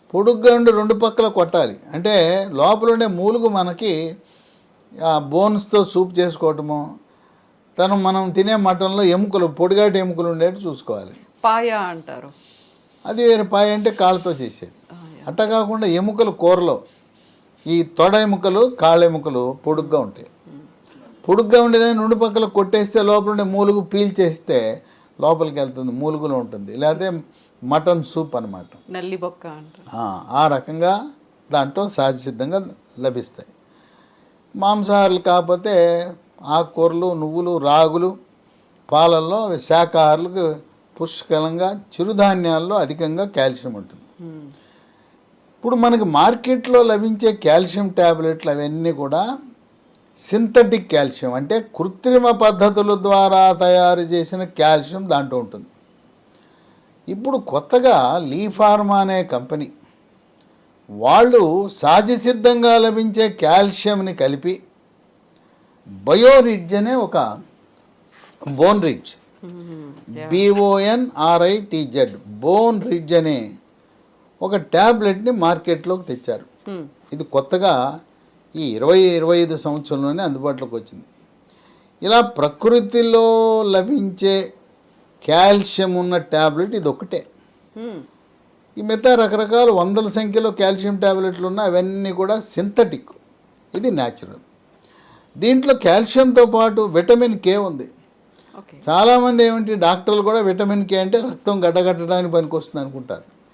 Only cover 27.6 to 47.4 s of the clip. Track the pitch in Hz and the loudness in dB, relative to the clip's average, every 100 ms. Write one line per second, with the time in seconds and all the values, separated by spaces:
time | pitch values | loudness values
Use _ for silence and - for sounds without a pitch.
27.6 | 123 151 165 170 - 165 156 123 107 92 | -4 -2 0 -2 -2 -8 -6 -8 -10 -12
28.6 | 85 - - 185 180 190 175 180 170 151 | -18 -20 -16 -14 -10 -10 -10 -12 -18 -20
29.6 | 156 _ - - 110 92 - 131 156 147 | -20 _ -18 -10 -8 -10 -6 0 0 0
30.6 | - 160 175 202 294 - _ _ - 156 | -4 -4 -2 -2 -6 -18 _ _ -6 -2
31.6 | 139 190 202 170 135 127 131 113 135 190 | -2 -4 -6 -2 -2 -4 -8 -10 -6 -6
32.6 | 180 - _ 123 131 123 - - - _ | -8 -16 _ -8 -6 -6 -10 -16 -20 _
33.6 | _ _ _ _ _ _ _ _ _ - | _ _ _ _ _ _ _ _ _ -4
34.6 | 196 208 202 202 196 180 180 180 165 180 | -2 0 0 2 2 2 2 2 2 -2
35.6 | 208 190 170 170 175 170 _ _ 147 156 | 0 2 4 2 -4 -12 _ _ -4 -2
36.6 | 165 - 165 170 180 170 156 165 175 170 | -2 0 0 0 -4 -4 -6 -4 -4 -2
37.6 | 143 151 160 170 180 202 _ _ _ _ | 2 4 4 2 -4 -6 _ _ _ _
38.6 | _ _ - 147 170 165 160 208 214 160 | _ _ -4 2 4 2 0 -4 -4 -6
39.6 | - 165 170 165 156 156 175 185 165 151 | 0 2 2 2 4 2 -2 -4 -4 -4
40.6 | - _ _ - 165 - - 156 160 165 | -12 _ _ -10 -10 -10 -4 -2 -2 -4
41.6 | 185 202 - - 185 202 202 190 170 160 | -6 -6 -12 -8 -4 0 2 2 -2 -2
42.6 | 175 208 131 156 160 165 202 160 135 127 | -2 -2 -4 -4 -6 -6 -6 -2 -2 -2
43.6 | 127 104 92 - _ - 170 156 147 143 | -10 -14 -16 -20 _ -20 -20 -18 -20 -20
44.6 | _ _ _ _ _ _ _ _ _ _ | _ _ _ _ _ _ _ _ _ _
45.6 | 233 240 233 233 190 147 190 233 247 254 | -4 0 2 2 2 2 2 2 -2 -4
46.6 | 247 247 233 214 220 214 220 208 | 2 4 4 2 -2 -2 -2 0